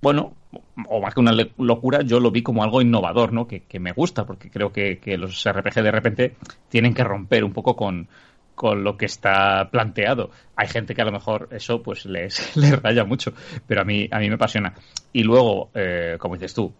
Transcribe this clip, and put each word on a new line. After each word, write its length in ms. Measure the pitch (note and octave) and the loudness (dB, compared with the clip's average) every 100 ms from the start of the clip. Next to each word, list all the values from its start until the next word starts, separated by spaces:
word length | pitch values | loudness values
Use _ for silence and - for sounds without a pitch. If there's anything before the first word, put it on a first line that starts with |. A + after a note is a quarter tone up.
Bueno, 340 | C#3+ C#3+ - - - - _ - A2+ | 4 2 0 -10 -20 -20 _ -16 -4
o 120 | G#2+ | -2
más 140 | G2 | -2
que 60 | - | 4
una 100 | A#2 | 4
le-, 220 | A2+ A2+ - | 4 2 -2
locura, 440 | B2+ A#2 B2 C#3+ | 0 2 2 0
yo 160 | C#3 A#2 | 2 4
lo 140 | A#2+ | 4
vi 100 | G#2 | 2
como 220 | A#2 A2+ | 0 0
algo 180 | G#2+ A#2+ | 2 4
innovador, 500 | B2 A2+ F2+ G2+ A2+ | 4 4 2 0 0
¿no? 140 | A#2 A#2+ | 0 -4
Que, 140 | G2 | -10
que 180 | - - | -12 -10
me 140 | F2+ | -8
gusta, 340 | F2 F3 - G#2 | -2 -2 -2 -8
porque 240 | F#2+ - | -10 -14
creo 220 | G2 G2+ | -4 -4
que, 260 | G#2 G2+ F#2 | -2 -4 -4
que 180 | - F#2+ | -6 -6
los 300 | F#2 F#2 - | -6 -4 -2
R 160 | G2 | 0
P 80 | G2 | -2
G 100 | - | 2
de 120 | G#2+ | 2
repente 420 | A2 A#2 G#2+ B2 - - - _ | 2 0 0 -2 -2 -20 -20 _
tienen 240 | A#2+ A#2 | 2 4
que 120 | A#2 | 4
romper 400 | A#2 G2 F#2+ A#2 | 0 -2 0 2
un 80 | G#2+ | 2
poco 240 | G2 A2 B2 | 0 -2 0
con, 320 | G#2 F2+ E2 - _ _ _ - | -2 -4 -10 -18 _ _ _ -4
con 260 | A#2 G#2 | 0 0
lo 140 | G2+ G2+ | -2 -2
que 100 | G#2 | -6
está 640 | - G2+ G2 G2 G2 F#2+ | -2 0 4 4 2 0
planteado. 640 | B2 A2 - G#2 B2+ G2 - _ - | 0 -2 -2 0 0 -4 -10 _ -6
Hay 100 | G#2+ | -4
gente 300 | A#2 A2 A#2+ | -4 -6 -2
que 60 | |
a 20 | |
lo 80 | G#2+ | -2
mejor 360 | G2+ - G#2+ - | -2 -4 -6 -6
eso, 320 | A2+ - A#2 | -14 -6 -6
pues, 200 | A#2 G2 G2 | -4 -12 -8
les, 500 | F#2 F2+ - - - | -8 -6 -8 -4 4
<laughs> 0 | |
les 260 | D3 C3+ | 4 4
raya 220 | G#2+ A#2 | 2 2
mucho, 280 | G2+ B2+ - - - - - | 0 -2 -6 -10 -14 -16 -4
pero 140 | G#2 | -2
a 20 | |
mí, 240 | G2 G#2 G#2 | 0 -2 -2
a 80 | A2 | -2
mí 100 | G#2 | -2
me 60 | |
apasiona. 400 | A2 A2 A2 G2 - - - _ | 0 -2 -2 -6 -8 -16 -16 _
Y 100 | - | -2
luego, 480 | A2 A#2+ A#2+ G2 - | 4 4 4 0 -4
eh, 440 | - F#2+ F2 E2+ E2+ | -6 -4 -2 -4 -6
como 160 | F2 | -8
dices 180 | F2 F#2 | -8 -8
tú 200 | - G2 G#2 | -6 -6 -6